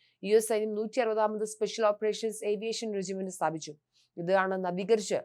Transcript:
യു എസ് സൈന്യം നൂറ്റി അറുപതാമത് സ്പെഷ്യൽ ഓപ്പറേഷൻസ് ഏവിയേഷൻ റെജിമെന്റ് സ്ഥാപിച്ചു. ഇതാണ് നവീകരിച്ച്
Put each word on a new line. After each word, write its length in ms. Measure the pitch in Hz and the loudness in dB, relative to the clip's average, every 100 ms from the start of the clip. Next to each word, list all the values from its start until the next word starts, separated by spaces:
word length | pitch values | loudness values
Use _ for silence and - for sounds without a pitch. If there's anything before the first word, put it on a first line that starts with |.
| _ - | _ -8
യു 120 | 196 220 | 4 4
എസ് 120 | 220 | 4
സൈന്യം 280 | 214 220 208 | 0 0 -2
നൂറ്റി 240 | 220 254 | -2 0
അറുപതാമത് 460 | 226 214 214 214 214 | 0 2 2 0 -4
സ്പെഷ്യൽ 400 | - 208 226 214 | -2 -4 2 2
ഓപ്പറേഷൻസ് 600 | 208 214 208 226 208 208 | 2 -2 -2 -4 -4 -4
ഏവിയേഷൻ 480 | 202 226 220 226 | -2 -2 -4 -4
റെജിമെന്റ് 380 | 202 185 190 190 | -4 -4 -6 -6
സ്ഥാപിച്ചു. 440 | - 160 160 151 147 _ _ _ 170 | -2 -2 -2 -10 -16 _ _ _ -6
ഇതാണ് 480 | 175 190 190 190 180 | 2 4 4 0 -2
നവീകരിച്ച് 500 | 175 202 220 190 160 | -2 2 2 2 -4